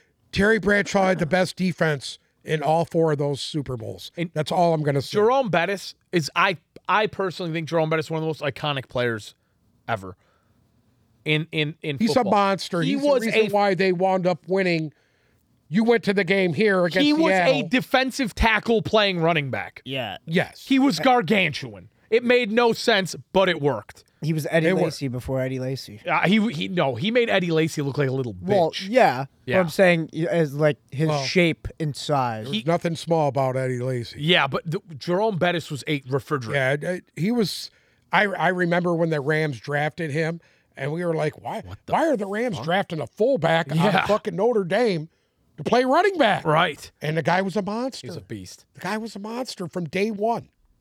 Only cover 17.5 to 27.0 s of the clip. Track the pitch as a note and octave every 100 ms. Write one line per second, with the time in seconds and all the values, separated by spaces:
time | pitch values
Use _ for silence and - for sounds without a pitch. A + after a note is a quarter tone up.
17.5 | C4 F#3+ B3+ - C4 C4 - B3 - A3+
18.5 | G#3+ - A3+ - A3 G3+ F3+ E3 E3 C#3
19.5 | G#2+ F2+ - - C3+ A2+ F#2 - E3+ -
20.5 | - - C4+ C#4 F3+ C4 B3 E3 E3+ F3
21.5 | C#3+ C3 G2+ F2 _ _ A3+ A#3+ B3 A#3
22.5 | A3 A#3+ A3 - G#3+ F#3 - - F#3 F#3+
23.5 | D#3+ C#3+ A#2 - - _ _ D3+ D#3+ D3+
24.5 | D#3+ E3 F#3 E3 - C#3 B2 B2+ C3 C3
25.5 | C3 B2+ C3+ - G#2 - E3 E3+ A3 G#3+
26.5 | D#3 F#3+ F3+ C#3 A#2